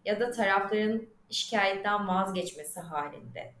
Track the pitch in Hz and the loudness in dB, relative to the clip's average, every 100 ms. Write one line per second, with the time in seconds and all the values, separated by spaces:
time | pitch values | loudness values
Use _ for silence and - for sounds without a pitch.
0 | 196 214 240 233 196 196 196 214 214 226 | -2 0 0 2 4 4 4 2 2 0
1 | - - - - - 214 196 196 208 208 | -4 -18 -8 -4 0 2 2 2 0 0
2 | 190 185 196 185 180 147 - 180 170 151 | 2 2 2 -2 -4 -6 -8 -8 -6 -4
3 | 147 - - - - - | -4 -10 -14 -12 -14 -16